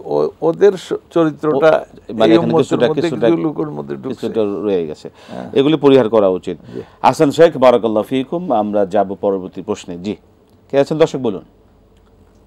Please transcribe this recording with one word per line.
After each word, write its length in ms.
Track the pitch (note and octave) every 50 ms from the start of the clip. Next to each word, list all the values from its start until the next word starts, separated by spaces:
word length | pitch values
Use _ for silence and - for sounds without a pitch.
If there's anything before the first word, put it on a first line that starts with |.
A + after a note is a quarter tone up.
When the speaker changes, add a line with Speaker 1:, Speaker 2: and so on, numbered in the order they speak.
| -
Speaker 1:
ও-, 240 | - D3 D3 - - - _ -
ওদের 300 | D#3+ E3 E3 F#3 G3+ F#3+
স-, 220 | E3+ - - - - - _
চরিত্রটা 460 | - F3 E3 D#3 D3 C#3 - D3+ D3+
Speaker 2:
ও-, 560 | C3+ D3+ D#3 D#3 - - - - - - - A#2+
মানে 120 | A2 A2
Speaker 1:
এই 80 | A2 A2
Speaker 2:
এখানে 60 | -
Speaker 1:
উম্মতের 260 | E3+ - - D#3+ C3+
Speaker 2:
কিছুটা, 240 | - - - A#2+ A#2
Speaker 1:
মধ্যে 140 | D#3 D3 C3
Speaker 2:
কিছুটা, 280 | E3+ D3+ A2 A2 A#2
Speaker 1:
কিছু 120 | E3+ E3 E3
লোকের 280 | D#3+ D3 D#3 D#3+ D3+
মধ্যে 240 | D3 D3 C#3+ C#3 C#3+
ঢুকছে। 140 | C3+ C3 C3
Speaker 2:
কিছুটা 320 | B2 - - - - A2+ G#2+
রয়ে 420 | G2+ G2+ E2+ F#2 G#2+ G2 F2+ E2
গেছে। 240 | D2+ D2+ - - D2+ - _ - -
Speaker 1:
হ্যাঁ। 220 | - - - - -
Speaker 2:
এগুলি 240 | - C3+ C#3+ D#3+
পরিহার 320 | D3 C#3+ C#3+ C3+ C3 A#2+ G#2+
করা 200 | G#2+ A2 G2+ F#2+
উচিত। 300 | F#2 F2+ - - F2 - - - A#1+
Speaker 1:
জি। 60 | B1+ - - _ _ -
Speaker 2:
হাসান 280 | - C3 C#3+ D#3 C#3+
শেখ, 260 | C3 - E3 E3 D#3
বারাকাল্লাহু 500 | C#3 B2+ B2+ A#2+ A#2 G2 A2+ G#2+ G#2+ G#2
ফিকুম। 460 | - C3+ C3 C3+ - - E3+ F3+ F3 B2+
আমরা 340 | A2 G#2+ G#2 G#2 G#2 G2+
যাব 280 | F#2+ F2 G#2 G2+ F#2+ G2
পরবর্তী 480 | - - G2+ G2 F#2+ F2+ F#2 - G2 F2
প্রশ্নে। 360 | G#2 G#2 - - - F2+ E2+
জি, 180 | F2 G#2 G2+ - _ _ _ _ _ _ _ _ _ _
কে 80 | - C#3
আছেন 200 | C3+ - D#3+ D3+
দর্শক 200 | D#3+ D3 - C#3+
বলুন। 260 | B2+ A#2 G2 F2+ - - _ _ _ _ _ _ _ _ _ _ _ _ _ _ _ _ _ _ _